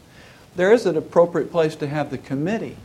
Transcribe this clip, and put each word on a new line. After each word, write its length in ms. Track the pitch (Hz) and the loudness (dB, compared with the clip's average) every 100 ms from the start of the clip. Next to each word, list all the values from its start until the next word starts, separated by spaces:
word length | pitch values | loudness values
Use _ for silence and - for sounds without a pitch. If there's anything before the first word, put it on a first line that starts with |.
| - - - - - - | -20 -20 -20 -20 -16 -2
There 160 | 190 | 4
is 140 | 240 196 | 4 4
an 100 | 156 | -2
appropriate 540 | - 180 175 175 123 | 0 4 4 2 -4
place 240 | 170 156 156 | 0 -2 -2
to 100 | 143 | -6
have 240 | 151 139 | -4 -4
the 60 | 131 | -6
committee, 600 | - 135 160 220 147 - | -8 -6 -4 -4 -8 -14